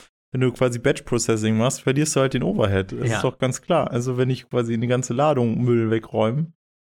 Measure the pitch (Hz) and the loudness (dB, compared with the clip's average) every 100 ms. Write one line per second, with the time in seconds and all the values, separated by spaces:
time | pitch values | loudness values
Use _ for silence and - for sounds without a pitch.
0 | - _ _ 127 127 120 127 120 135 - | -20 _ _ 0 0 2 0 2 0 -2
1 | - 120 - 113 110 110 123 - 139 135 | -2 -2 0 0 2 2 2 0 0 0
2 | 151 135 135 131 156 208 104 98 95 117 | 0 2 0 0 -2 0 2 0 -2 -4
3 | 123 107 127 - 127 - - 165 - 123 | -2 0 -2 -2 -4 -4 0 0 0 -2
4 | 127 123 127 123 - 127 117 117 120 123 | -2 0 0 -2 -4 -2 -2 -2 0 -2
5 | 127 123 151 135 117 110 123 120 113 113 | -2 0 0 2 0 0 2 2 2 0
6 | - 110 110 139 165 - _ _ _ | -2 -2 0 0 -4 -8 _ _ _